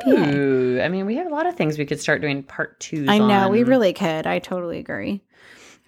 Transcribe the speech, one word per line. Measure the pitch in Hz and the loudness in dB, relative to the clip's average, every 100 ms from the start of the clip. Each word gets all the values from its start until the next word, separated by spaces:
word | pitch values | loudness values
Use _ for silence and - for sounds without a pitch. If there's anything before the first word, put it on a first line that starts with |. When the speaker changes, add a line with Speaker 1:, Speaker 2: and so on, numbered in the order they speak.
Speaker 1:
P | 262 | 4
A. | 226 147 | 2 4
Speaker 2:
Ooh, | 143 139 131 127 123 | 2 2 2 2 0
I | 151 | 0
mean, | 190 | -2
we | 196 254 | -4 -4
have | 359 | -4
a | |
lot | 294 349 | -4 -4
of | 349 | -2
things | 156 151 | -2 -2
we | |
could | 143 151 | -4 -4
start | - 147 | -2 0
doing | 147 139 | 0 -4
part | 135 - 160 - | -8 -8 -8 -10
twos | - 156 139 | -8 -4 2
Speaker 1:
I | 214 | 4
know. | 214 196 190 | 4 4 4
We | 214 | 2
Speaker 2:
on. | 247 | 4
Speaker 1:
really | 262 196 | 4 4
could. | 170 180 160 170 | 2 -2 -2 -2
I | 180 | -2
totally | - 180 170 160 | -4 -8 -6 -8
agree. | - 139 101 196 _ _ - - - - | -8 -8 -6 -8 _ _ -20 -20 -20 -12